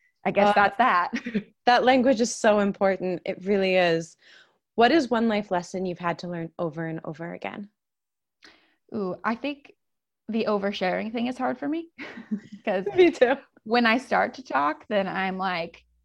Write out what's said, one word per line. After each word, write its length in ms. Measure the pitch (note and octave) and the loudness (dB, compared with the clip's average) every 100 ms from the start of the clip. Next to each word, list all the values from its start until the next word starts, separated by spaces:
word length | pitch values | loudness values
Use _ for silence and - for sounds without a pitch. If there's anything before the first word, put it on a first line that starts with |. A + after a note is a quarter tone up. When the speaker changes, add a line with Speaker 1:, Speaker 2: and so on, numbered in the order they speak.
| _ _ | _ _
Speaker 1:
I 60 | F#3+ | -4
guess 180 | G3 G3+ | 2 4
Speaker 2:
Uh, 40 | |
Speaker 1:
that's 240 | G#3 G3+ - | 6 4 4
that." 340 | A#3+ F3+ F3 | 2 2 0
<laughs> 420 | A#3 A#3+ G#3+ - _ - | -4 -6 -6 -6 _ 2
Speaker 2:
that 180 | A#3+ | 4
language 360 | B3 C4 A#3+ A3+ | 6 4 4 2
is 140 | A#3 | 0
so 260 | - A3+ G#3 | 0 2 4
important. 600 | G3+ - G3 F#3 F#3 F3+ | 2 0 0 0 -2 -4
It 200 | - F#3+ | -6 -6
really 320 | F#3 G3+ F#3+ F#3 | -2 0 2 4
is. 400 | F3 E3 E3 _ _ - _ _ _ - | 4 2 -4 _ _ -20 _ _ _ 2
What 160 | A#3+ | 4
is 180 | E4 B3+ | 4 2
one 180 | A#3 A3+ | 0 0
life 220 | G#3 G3+ | -2 -2
lesson 340 | F3+ F3+ F#3+ | -4 -4 -6
you've 140 | F#3 E3+ | -6 -6
had 200 | F3 E3+ | -6 -6
to 80 | F3 | -8
learn 240 | F3 D#3+ - | -8 -10 -6
over 280 | E3+ D3+ D#3+ | -6 -6 -8
and 140 | D#3+ | -8
over 300 | - D#3 E3+ | -10 -12 -12
again? 340 | F3+ G3 - G3+ _ _ _ _ _ _ _ - _ _ _ _ | -12 -12 -12 -16 _ _ _ _ _ _ _ -20 _ _ _ _
Speaker 1:
Ooh, 220 | A3+ F#3+ - | -8 -8 -6
I 100 | G#3+ | -6
think 400 | A#3 C#4 C#4+ - _ _ _ _ _ - | -6 -6 -10 -14 _ _ _ _ _ -8
the 180 | - G#3+ | -4 0
oversharing 680 | G#3 G3 G3+ F#3 F3+ G#3+ | 0 -2 -2 -2 -2 -4
thing 140 | A#3 A#3+ | -6 -6
is 100 | B3+ | -4
hard 220 | B3+ B3+ | -4 -4
for 100 | C#4+ | -4
me 220 | E4 E4 - - - - | -6 -8 -14 -18 -16 -8
<laughs> 380 | G#3 - G3+ | -10 -10 -10
'cause 220 | - F#3+ F#3+ | -4 -4 0
Speaker 2:
<laughs> 100 | F#4 | 4
Me 140 | F4 | 4
too. 260 | - A#3+ C4+ - _ | 6 2 2 -4 _
Speaker 1:
when 200 | G#3+ A#3+ | -2 2
I 140 | A#3 A3 | 4 2
start 360 | - F#3+ G#3 | 0 0 0
to 80 | B3+ | -4
talk, 420 | - C#4 D4 D#4 - | -6 -2 0 -2 -4
then 180 | G#3+ F#3+ | -2 -2
I'm 300 | F3+ F#3+ F#3 | -2 -4 -4
like, 480 | F#3+ F3 E3+ - _ _ | -4 -4 -6 -12 _ _